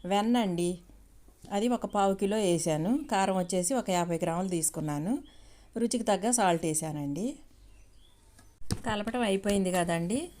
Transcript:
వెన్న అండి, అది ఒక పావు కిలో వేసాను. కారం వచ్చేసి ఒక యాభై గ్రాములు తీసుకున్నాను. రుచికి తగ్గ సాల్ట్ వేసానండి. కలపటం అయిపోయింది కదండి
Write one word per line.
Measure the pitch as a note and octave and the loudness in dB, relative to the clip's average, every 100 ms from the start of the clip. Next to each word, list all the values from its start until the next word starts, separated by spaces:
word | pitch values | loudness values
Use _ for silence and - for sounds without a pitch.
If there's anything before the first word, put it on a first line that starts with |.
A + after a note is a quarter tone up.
| F3+ | 0
వెన్న | G3+ A3 B3 G3+ | 0 2 2 2
అండి, | F3 F3 F3+ - - - - - - - G3+ | 0 -2 -4 -12 -20 -20 -20 -20 -20 -6 -2
అది | A#3+ B3 | 0 -2
ఒక | G3+ | -2
పావు | G#3 G3 G3 | 2 2 2
కిలో | G3 G#3+ | 0 2
వేసాను. | G3 E3+ E3 D#3 E3+ C#4 D4 | 2 2 2 0 2 0 0
కారం | G3 G3 F#3 | 0 2 0
వచ్చేసి | F3+ F#3 F3+ C4 | 0 0 0 0
ఒక | A#3+ F3 | 0 0
యాభై | F3 E3 | 0 0
గ్రాములు | E3 E3+ F#3+ | 0 -2 -2
తీసుకున్నాను. | F3 D#3 - D3+ D3 E3+ C4+ - - - - - A3+ | -2 -2 -2 -4 -2 -2 -4 -6 -20 -20 -20 -12 -4
రుచికి | A#3 B3 A3+ | -2 0 0
తగ్గ | F#3+ G#3+ B3 | 0 2 2
సాల్ట్ | F#3+ E3+ E3 | 4 2 0
వేసానండి. | D#3 D#3+ D3 C#3+ C#3+ A#3 D4 - - - - - - - - - - - - - - - | -2 -4 -4 -4 -4 -4 -6 -18 -20 -20 -20 -20 -20 -20 -20 -20 -20 -20 -8 -4 -2 -2
కలపటం | G#3+ G#3+ B3 A3 | -4 -2 0 2
అయిపోయింది | G3 G3+ G3+ F#3 F3+ | 2 2 2 2 2
కదండి | F3 E3 E3+ B3 F4 - | 0 0 0 -2 -4 -12